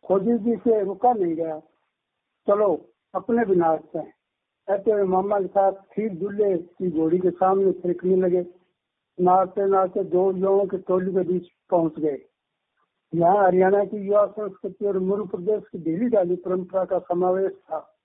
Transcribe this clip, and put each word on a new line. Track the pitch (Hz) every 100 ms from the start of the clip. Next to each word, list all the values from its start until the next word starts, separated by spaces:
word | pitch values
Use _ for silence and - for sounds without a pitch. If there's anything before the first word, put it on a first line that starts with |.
| -
खोजी | 190 190 233
जी | 214 220
से | 247 220
रुका | 196 190 247
नहीं | 240 175 160
गया। | 160 156 _ _ _ _ _ _ _ _ -
"चलो, | 208 208 156 - _ _ 190
अपने | - 233 220
भी | 185
नाचते | 165 160 - 165
हैं," | 147 _ _ _ _ _ -
कहते | 196 196
हुए | 208
मामा | 196 185 196 208
के | 185
साथ | 196 196
ठीक | 190 _ - 220 175
दूल्हे | 196 202 202 180
की | - _ 185
घोड़ी | 156 160 180
के | 180
सामने | 175 185 196 190
थिरकने | 180 180 175 185 185
लगे। | 185 180 175 - _ _ _ _ _ -
नाचते | 180 185 185 196 196
नाचते | 196 190 196
दो | 175 180 190
युवाओं | 190 190 196 196
की | 190
टोली | - 185 185
के | 185
बीच | 170 180 180 _ _
पहुंच | 180 165 156
गए। | 151 135 _ _ _ _ _ _ _ _ _ 165
यहाँ | 170 202 190
हरियाणा | 180 185 202 196
की | 214
युवा | 196 208 202
संस्कृति | 202 208 190 202 180 202
और | 190
मरु | 185 202 196
प्रदेश | 190 175 214 202
की | -
ढीली | 160 165 240
ढाली | 226 175 180
परंपरा | 185 185 185 190 185
का | 185
समावेश | 175 175 180 185 190
था। | - _ 160 - _